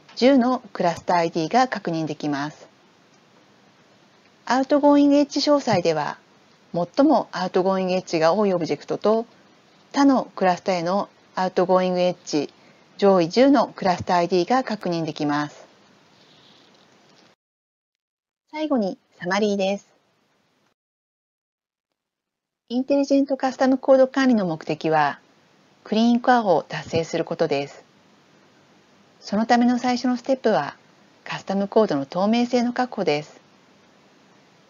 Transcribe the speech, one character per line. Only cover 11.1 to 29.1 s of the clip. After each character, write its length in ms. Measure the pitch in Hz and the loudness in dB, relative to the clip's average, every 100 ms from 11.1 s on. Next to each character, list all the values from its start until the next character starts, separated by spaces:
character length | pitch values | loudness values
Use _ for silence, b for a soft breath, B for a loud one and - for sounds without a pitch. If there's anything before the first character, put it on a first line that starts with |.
| _ _ | _ _
ア 120 | - 185 | -6 -4
ウ 40 | |
ト 140 | 220 | 0
ゴ 160 | 185 185 | 2 2
ー 60 | 185 | 2
イ 20 | |
ン 60 | |
グ 60 | 180 | 0
エ 100 | 180 | -2
ッ 60 | 175 - | -2 -4
ジ 260 | 151 135 b b b _ - | -4 -4 b b b _ 0
上 240 | 202 185 | 2 4
位 80 | 165 | 2
十 200 | 233 277 | 2 4
の 180 | 269 - | 4 0
ク 180 | - 190 | -4 -4
ラ 100 | 175 | -2
ス 80 | |
タ 100 | - | -2
ー 20 | 175 | 0
ア 40 | |
イ 60 | 175 | 0
デ 140 | 185 | 0
ィ 20 | |
ー 40 | 175 | 0
が 160 | 254 | -2
確 260 | 262 214 180 | -2 -6 -6
認 140 | 170 | -4
で 100 | 156 | -6
き 100 | 151 | -4
ま 240 | 147 147 151 | -4 -4 -6
す。 180 | - - _ _ _ _ _ _ _ _ _ _ _ _ _ _ _ _ _ _ _ _ _ _ _ _ _ _ _ _ | -12 -20 _ _ _ _ _ _ _ _ _ _ _ _ _ _ _ _ _ _ _ _ _ _ _ _ _ _ _ _
最 180 | 311 311 | -8 -2
後 80 | 262 | -2
に 220 | 190 - _ _ | -2 -6 _ _
サ 80 | 175 | -4
マ 100 | 196 | -2
リ 160 | 214 | 0
ー 20 | 202 | 0
で 220 | 190 202 | -2 -4
す。 100 | - _ _ _ _ _ _ _ _ _ _ _ _ _ _ _ _ _ _ _ _ _ _ _ _ _ _ _ - | -10 _ _ _ _ _ _ _ _ _ _ _ _ _ _ _ _ _ _ _ _ _ _ _ _ _ _ _ -8
イ 120 | 240 | -6
ン 40 | |
テ 120 | 262 285 | -2 0
リ 80 | 277 | 2
ジ 80 | |
ェ 80 | 277 | 0
ン 40 | 277 | 0
ト 120 | 262 | -2
カ 140 | 269 | -4
ス 40 | 254 | 0
タ 100 | 269 | 0
ム 120 | 262 | 2
コ 160 | - | 4
ー 20 | 269 | 4
ド 120 | 262 | 4
管 200 | 269 262 | 2 2
理 60 | |
の 100 | 220 | 2
目 180 | 180 160 | 0 -4
的 280 | - 156 160 | -6 -4 0
は、 300 | 156 143 - _ _ _ _ _ _ | 2 0 -4 _ _ _ _ _ _
ク 100 | - | -4
リ 80 | 220 | 0
ー 140 | 233 240 | 2 2
ン 40 | |
コ 120 | 254 | 2
ア 120 | 247 | 2
を 180 | 208 151 | 2 0
達 280 | - 156 - | -2 -10 -6
成 140 | 165 | -6
す 120 | 160 165 | -4 -4
る 80 | |
こ 120 | 156 165 | -4 -4
と 120 | 160 | -2
で 200 | 143 143 | -2 -6
す。 140 | - - _ _ _ _ _ _ _ _ _ _ _ _ | -12 -20 _ _ _ _ _ _ _ _ _ _ _ _